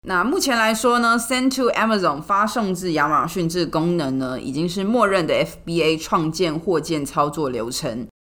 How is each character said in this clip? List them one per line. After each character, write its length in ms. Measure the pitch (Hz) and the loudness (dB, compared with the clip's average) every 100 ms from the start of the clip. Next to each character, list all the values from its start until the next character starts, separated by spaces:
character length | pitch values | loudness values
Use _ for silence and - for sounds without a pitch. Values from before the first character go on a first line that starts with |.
| - | -2
那 160 | 185 | 0
目 160 | 202 359 | 2 0
前 180 | 277 233 | 0 2
来 160 | 220 | 2
说 280 | 226 254 240 | 2 2 4
呢， 180 | 233 233 | 4 2
Send 340 | 233 254 262 262 | 0 0 0 2
to 120 | 240 | 0
Amazon 520 | - 220 214 175 143 | 2 0 2 2 -2
发 240 | 160 202 214 | -2 0 2
送 260 | 240 202 | 0 -2
至 200 | 175 185 | -2 -2
亚 160 | 156 147 | 0 2
马 180 | 147 143 | 2 0
逊 220 | 190 165 | -2 -2
这 100 | 180 | 0
个 80 | 165 | -2
功 300 | 165 170 175 | 0 0 0
能 240 | 135 131 | 0 -2
呢， 180 | 131 127 | -4 -6
已 140 | - | -6
经 160 | 135 170 | -4 -2
是 160 | 185 | -2
默 200 | 196 240 208 | 0 2 4
认 180 | 196 139 | 2 2
的 80 | |
F 220 | 117 160 - | 0 0 -4
B 180 | - 165 | -4 2
A 140 | 156 160 | 2 0
创 340 | - 196 156 | 0 0 0
建 260 | 160 175 151 | 0 -2 0
货 240 | 185 165 | 0 0
件 240 | 151 156 | 0 -4
操 240 | 143 - 147 | -2 0 0
作 200 | 151 143 | 0 -2
流 200 | 123 113 | -2 -4
程。 380 | 131 139 113 113 _ | -4 -6 -6 -10 _